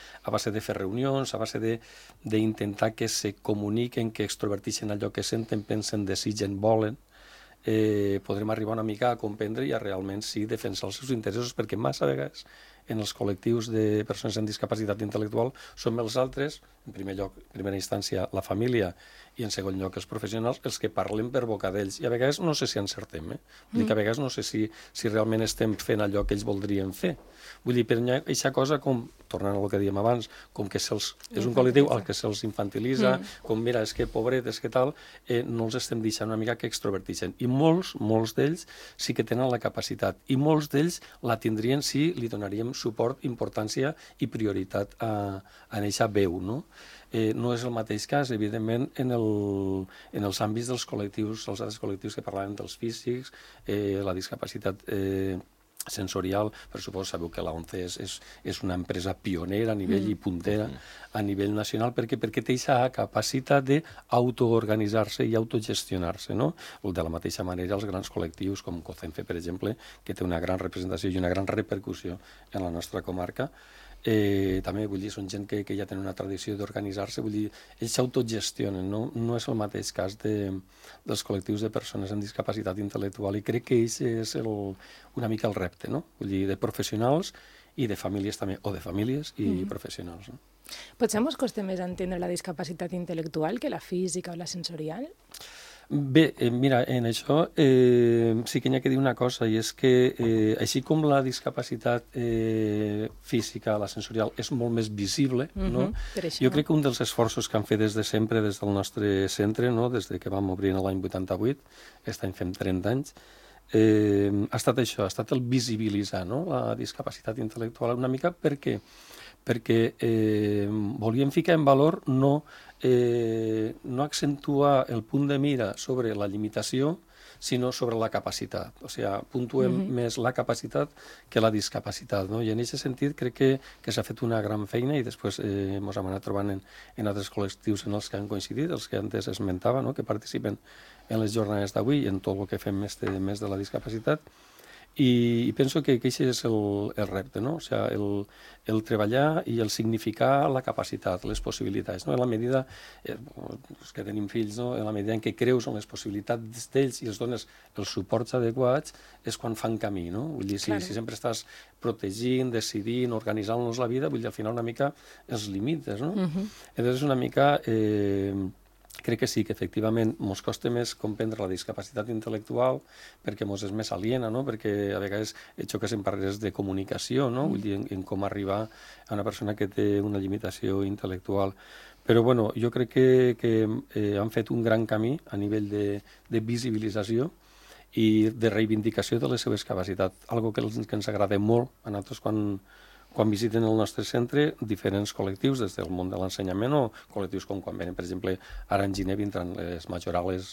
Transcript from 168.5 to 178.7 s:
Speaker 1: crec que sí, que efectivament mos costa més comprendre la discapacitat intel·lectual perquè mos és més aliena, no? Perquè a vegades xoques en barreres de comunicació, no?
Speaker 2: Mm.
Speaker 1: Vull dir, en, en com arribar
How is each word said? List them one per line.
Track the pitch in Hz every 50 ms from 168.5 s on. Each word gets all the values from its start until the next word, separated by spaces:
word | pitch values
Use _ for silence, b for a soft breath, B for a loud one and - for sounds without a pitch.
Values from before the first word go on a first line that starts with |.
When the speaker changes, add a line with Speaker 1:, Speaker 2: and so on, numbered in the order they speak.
| - - _ _ _ _ _ - - - -
Speaker 1:
crec | - 117 113
que | 127
sí, | 117 - 113 101
que | - 101
efectivament | - 98 92 - 113 107 110 113 117 113 110 110 -
mos | - 101 95 -
costa | - - 113 - - 120 120
més | 120 120 113 -
comprendre | - - 107 104 101 113 110 110 107
la | 104
discapacitat | 92 92 87 - - 110 - 95 - - 113 104 117
intel·lectual | 117 110 107 113 110 104 107 - 120 120 123 131 131 135 - B B B B B B B B
perquè | - 104 - 107
mos | 101 101 98 104
és | 98
més | 101 110 107 -
aliena, | 101 90 98 110 127 131 120 113
no? | 110 127 139
Perquè | 139 113 107 - 107 104 104 101 101 98
a | 95
vegades | 101 98 101 107 110 - - B B B B - -
xoques | - - 104 113 101 117
en | 104 95
barreres | 95 101 98 95 98 101 104
de | 107 98
comunicació, | - - 101 95 95 98 95 - - - - - 120 131 143 123
no? | 117 127 143
Speaker 2:
Mm. | -
Speaker 1:
Vull | - -
dir, | 104 107 98
en, | 98 - -
en | 101 95 92
com | - 104 95 98
arribar | 98 - 104 98 95 98 104 110 -